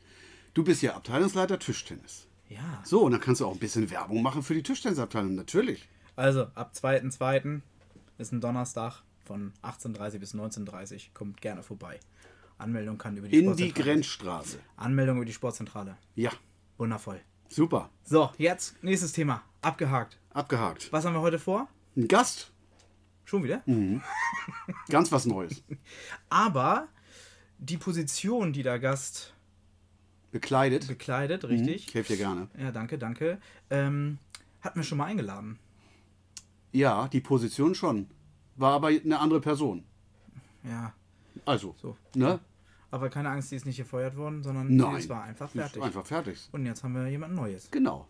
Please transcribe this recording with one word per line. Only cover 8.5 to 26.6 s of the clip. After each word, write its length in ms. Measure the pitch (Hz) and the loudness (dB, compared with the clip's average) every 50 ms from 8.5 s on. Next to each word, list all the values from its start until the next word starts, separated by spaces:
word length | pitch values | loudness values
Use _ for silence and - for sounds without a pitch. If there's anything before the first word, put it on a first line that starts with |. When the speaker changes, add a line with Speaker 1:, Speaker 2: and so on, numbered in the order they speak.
| 123 127 123 - - 117 113 117 - - - _ _ _ - | 0 -2 -2 -4 -4 -6 -6 -6 -8 -10 -18 _ _ _ -16
Speaker 2:
von 300 | - 101 104 101 101 - _ | -12 -10 -8 -8 -10 -10 _
achtzehn 320 | - 113 - - - 117 110 | -12 -12 -12 -10 -8 -10 -8
dreißig 260 | 104 104 104 104 101 | -6 -8 -8 -8 -10
bis 140 | 98 98 - | -10 -10 -8
neunzehn 320 | 107 107 110 107 107 101 | -8 -6 -6 -6 -8 -10
dreißig. 480 | 98 98 90 98 98 101 98 - - - | -10 -10 -12 -12 -12 -14 -16 -16 -16 -14
Kommt 260 | - 104 101 98 - | -12 -10 -10 -10 -8
gerne 240 | - 107 104 92 95 | -8 -8 -8 -8 -10
vorbei. 360 | - 107 98 - - - - - _ _ - - - - - - - _ - | -12 -14 -12 -12 -14 -16 -16 -18 _ _ -20 -20 -20 -20 -20 -20 -20 _ -10
Anmeldung 400 | - 110 117 113 107 110 107 107 | -6 -4 -4 -4 -4 -6 -8 -8
kann 180 | - 107 104 | -8 -8 -8
über 140 | 101 101 101 | -8 -2 4
die 80 | 120 156 | 6 6
Speaker 1:
In 180 | 185 190 180 | 8 6 4
die 140 | 160 180 170 | 2 0 0
Speaker 2:
Sportzentrale. 160 | - 156 135 | 0 0 2
Speaker 1:
Grenzstraße. 720 | 143 151 147 131 - - - - 90 87 82 73 - - 69 - _ _ | 2 2 2 2 -2 -6 -8 -8 -6 -6 -6 -8 -10 -12 -14 -16 _ _
Speaker 2:
Anmeldung 400 | - 104 123 135 135 131 131 127 123 | -6 -2 0 2 2 2 2 2 0
über 80 | 120 | -2
die 80 | 113 110 | -6 -6
Sportzentrale. 600 | - - 120 110 - 113 101 - 107 98 95 92 - _ _ - | -6 -6 -6 -6 -6 -10 -12 -10 -10 -12 -12 -12 -16 _ _ -4
Speaker 1:
Ja. 160 | 113 117 117 - - - _ _ _ _ _ _ - | -2 -2 -2 -2 -6 -14 _ _ _ _ _ _ -6
Speaker 2:
Wundervoll. 440 | 117 113 113 104 - 104 98 90 - _ _ _ _ - | -4 -4 -4 -4 -8 -10 -12 -14 -14 _ _ _ _ -4
Speaker 1:
Super. 380 | - 147 160 165 - 107 80 - - _ - | 0 2 2 4 2 0 -2 -4 -14 _ -2
Speaker 2:
So, 260 | - 147 160 151 - - - | 4 6 6 6 4 2 2
jetzt 440 | 151 170 180 - - - - - - | 2 2 2 0 -6 -10 -10 -6 -2
nächstes 280 | 185 190 185 185 151 | 0 0 0 0 -2
Thema. 300 | - 165 156 147 - - - - _ _ | -2 0 0 0 0 -2 -4 -12 _ _
Abgehakt. 580 | - 160 147 - 160 135 139 123 110 - - - _ _ | -2 -2 -2 0 0 0 2 0 0 -2 -8 -20 _ _
Speaker 1:
Abgehakt. 600 | - 143 131 - 135 113 110 90 80 - - - - | -6 -6 -2 0 0 0 0 0 -2 -4 -8 -4 -2
Speaker 2:
Was 100 | 156 156 | 0 0
haben 100 | 175 165 | 0 0
wir 80 | 160 | 2
heute 180 | 160 170 160 160 | 2 2 2 0
vor? 280 | - 180 190 220 277 - - _ _ _ - 135 | 0 0 0 0 -2 -4 -12 _ _ _ 0 2
Speaker 1:
Ein 100 | 117 - | 4 6
Gast. 440 | 185 226 247 - - - - - - _ _ _ _ _ - _ _ _ _ _ _ _ _ | 8 8 6 6 2 -6 -10 -16 -20 _ _ _ _ _ -20 _ _ _ _ _ _ _ _
Speaker 2:
Schon 180 | - - 196 156 | -2 0 0 2
wieder? 200 | 123 175 - - | 0 -2 -2 2
Speaker 1:
Mhm. 360 | 135 123 110 101 95 104 135 - 762 807 906 1017 960 932 988 - - - - - - - - - - | 2 2 4 4 2 0 0 -2 -4 -4 -2 -2 -2 -2 -4 -8 -10 -10 -12 -10 -10 -12 -12 -4 2
Ganz 240 | - 156 - - | 4 4 4 6
was 140 | 156 131 - | 4 2 2
Neues. 380 | 123 104 95 90 80 - - - - 143 - - - - | 2 -2 -2 -4 -6 -8 -12 -12 -14 -14 -14 -16 -18 -20
Speaker 2:
<laughs> 340 | - - - - - - - | -18 -16 -14 -16 -12 -4 0
Aber 580 | - 180 214 220 156 135 | 2 4 4 4 2 2